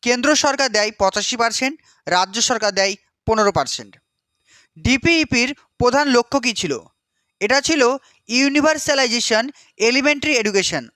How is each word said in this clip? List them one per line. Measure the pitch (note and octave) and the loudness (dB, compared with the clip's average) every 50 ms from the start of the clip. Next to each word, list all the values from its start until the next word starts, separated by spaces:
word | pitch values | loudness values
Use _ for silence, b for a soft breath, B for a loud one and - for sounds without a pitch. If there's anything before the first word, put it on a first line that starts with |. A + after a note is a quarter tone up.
| - | -2
কেন্দ্র | A#3+ A#3+ B3 B3 C#4+ D4+ C#4 - | -2 -2 0 2 0 2 2 2
সরকার | D4 C4+ C4+ C4+ C4 G#3 | 0 0 0 -2 0 0
দেয় | G#3 G#3 G#3+ A3 _ | 0 -2 -2 -2 _
পঁচাশি | G3+ F#3+ - G#3 G3 - B3 | -2 0 0 -2 -4 -4 -2
পার্সেন্ট, | A#3 A#3 A3+ G#3+ - - C4 D#4 - b b b b b | -2 -2 -2 0 -2 -4 -4 -4 -6 b b b b b
রাজ্য | - F3 F3+ F#3 F#3+ G3 A3+ A#3 - | -2 0 0 0 0 -2 -2 -2 0
সরকার | B3+ A3+ G#3+ G#3 G3 F#3+ | 0 -2 -2 -2 0 0
দেয় | F#3+ G3 G3+ - _ _ _ _ _ | -2 -2 -2 -6 _ _ _ _ _
পনেরো | - A3 A3 G#3+ G3+ F#3+ D#3+ | -2 0 2 2 2 2 0
পার্সেন্ট। | C#3 B2 - - A#2 G2+ - _ _ _ _ _ _ _ _ b b b b b b b b | -2 -4 -6 -10 -12 -16 -20 _ _ _ _ _ _ _ _ b b b b b b b b
ডিপিইপির | D#3+ D#3 A3 B3+ C4 - E4 E4+ E4 D#4 A#3+ - A#3+ A#3+ B3+ C#4+ b b b b _ | -6 -2 0 0 2 2 2 2 2 0 0 0 0 0 0 -4 b b b b _
প্রধান | A#3+ B3 B3 C#4 D4 C#4+ B3+ | 0 2 2 2 2 4 2
লক্ষ্য | A#3+ A#3 _ - C#4 | 2 2 _ -2 -2
কী | A#3 B3+ A3 - | -2 -2 -4 -4
ছিল? | - E3 C#3 A2+ E2+ - _ _ _ _ _ _ _ _ _ _ | -4 -4 -4 -6 -8 -16 _ _ _ _ _ _ _ _ _ _
এটা | F#3+ G#3 B3 C#4 | -2 0 0 0
ছিল | C#4 - D#4+ D4+ B3+ A#3 - - b b b b b - | 2 0 0 2 2 2 0 -2 b b b b b -4
ইউনিভার্সালাইজেশন | A3 B3 C4+ C#4 C#4 D4 C#4+ D#4 D#4 D#4 - - D4 C4+ C4+ B3 A3 A#3+ G#3+ - A#3 G#3+ A#3 C#4 - b b b b b G#3 A#3 | -2 0 0 2 2 2 2 2 0 0 -2 -2 0 0 0 0 0 -2 -2 0 0 0 -2 -4 -8 b b b b b 0 2
এলিমেন্টারি | B3 C4+ C4 D4 D4 C#4+ - D4+ D4+ B3 A3 | 2 2 2 0 0 0 0 0 0 0 0
এডুকেশন | D#4 - G3 F3 - - D3+ A#2+ A2+ _ | 0 0 0 -2 0 -4 -6 -8 -10 _